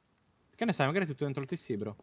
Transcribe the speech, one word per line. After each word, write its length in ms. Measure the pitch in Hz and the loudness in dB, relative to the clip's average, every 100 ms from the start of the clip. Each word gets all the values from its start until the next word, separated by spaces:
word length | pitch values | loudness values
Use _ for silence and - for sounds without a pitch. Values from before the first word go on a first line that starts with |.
| _ _ _ _ _ - | _ _ _ _ _ -2
Che 100 | 233 | 0
ne 80 | |
sai, 120 | 170 139 | 4 2
magari 200 | 175 175 | 4 0
è 20 | |
tutto 160 | 135 | 0
dentro 180 | 143 139 | -2 -2
il 80 | 135 | -4
T 60 | 170 | -6
C, 200 | - 107 | -4 -4
bro. 200 | 104 101 | -4 -8